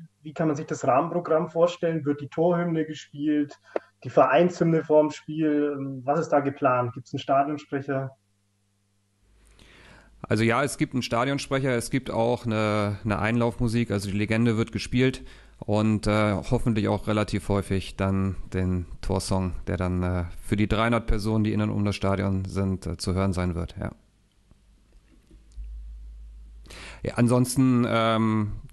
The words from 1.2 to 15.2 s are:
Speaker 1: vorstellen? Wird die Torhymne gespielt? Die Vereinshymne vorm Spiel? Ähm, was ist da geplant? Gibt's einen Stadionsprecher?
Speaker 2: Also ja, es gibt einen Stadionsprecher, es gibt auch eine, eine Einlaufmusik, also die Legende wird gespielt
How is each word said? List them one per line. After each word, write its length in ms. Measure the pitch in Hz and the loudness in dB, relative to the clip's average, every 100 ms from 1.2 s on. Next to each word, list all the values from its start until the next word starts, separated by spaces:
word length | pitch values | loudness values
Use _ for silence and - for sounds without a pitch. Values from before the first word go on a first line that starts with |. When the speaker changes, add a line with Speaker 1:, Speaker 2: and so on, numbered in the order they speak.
| 165 160 175 | 0 0 0
Speaker 1:
vorstellen? 540 | 165 170 - 165 160 | 2 2 2 -2 0
Wird 160 | 139 143 | -2 -4
die 80 | 135 | -4
Torhymne 580 | - 175 170 170 160 156 | 0 2 2 0 -2 -2
gespielt? 720 | 147 - 143 151 147 143 - - - - _ | -8 -14 -6 0 0 -2 -6 -10 -10 -10 _
Die 60 | 127 | 0
Vereinshymne 760 | 147 135 143 175 175 165 160 | 4 6 6 4 2 2 2
vorm 280 | 156 151 151 | 4 4 4
Spiel? 640 | - - 156 156 147 147 139 | -2 -10 -2 0 2 0 -2
Ähm, 240 | 139 131 | -8 -6
was 160 | 127 151 | -2 -2
ist 100 | 156 | 2
da 120 | 147 | 2
geplant? 520 | 139 135 135 123 120 | 2 0 2 2 0
Gibt's 200 | 131 - | -6 -10
einen 60 | 139 | -8
Stadionsprecher? 920 | - 139 143 151 - 139 139 135 131 - _ _ _ _ _ _ _ _ _ _ _ _ _ - - - - - - - | 0 2 2 -4 -6 -6 -2 -4 -4 -12 _ _ _ _ _ _ _ _ _ _ _ _ _ -20 -20 -20 -20 -20 -20 -18
Speaker 2:
Also 220 | - 110 | -2 2
ja, 200 | 113 117 | 2 2
es 140 | 143 - | 0 -2
gibt 160 | 151 | -2
einen 80 | 131 | -2
Stadionsprecher, 720 | - 117 131 139 - 139 135 120 | -2 0 0 -2 -2 -2 0 -2
es 140 | - | 0
gibt 220 | 135 131 | -4 -2
auch 340 | 113 117 120 120 | 0 0 0 -2
eine, 520 | 110 107 107 104 101 110 | 0 2 2 0 -2 -2
eine 140 | 92 | 0
Einlaufmusik, 680 | 104 120 117 - 120 117 117 | 0 2 0 0 0 0 0
also 220 | 101 98 | -2 -2
die 60 | 101 | -2
Legende 400 | 107 110 120 110 | 0 2 4 2
wird 160 | 113 | 0
gespielt 500 | 101 - 123 131 131 | -4 -2 2 2 0